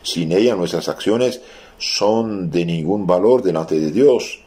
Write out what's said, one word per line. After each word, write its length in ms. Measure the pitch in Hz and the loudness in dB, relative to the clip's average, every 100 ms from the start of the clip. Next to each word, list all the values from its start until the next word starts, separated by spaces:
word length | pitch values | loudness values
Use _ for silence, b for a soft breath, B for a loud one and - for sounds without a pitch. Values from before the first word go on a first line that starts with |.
Sin 300 | - - 80 | -6 -4 0
ella 220 | 90 117 | 2 2
nuestras 340 | 104 87 87 78 | 2 -2 -4 -4
acciones 540 | - - 113 127 - B B B B | -4 -2 0 0 -4 B B B B
son 720 | - - 104 113 113 101 90 | -8 -2 0 0 -2 -4 -4
de 140 | 82 | -2
ningún 420 | 85 82 78 104 92 | -2 -2 -2 -2 2
valor 360 | 90 104 127 | 2 4 2
delante 360 | 95 82 80 80 | 2 -2 -2 -2
de 120 | 78 | 0
Dios 500 | 87 143 110 - - | 4 4 4 -2 -14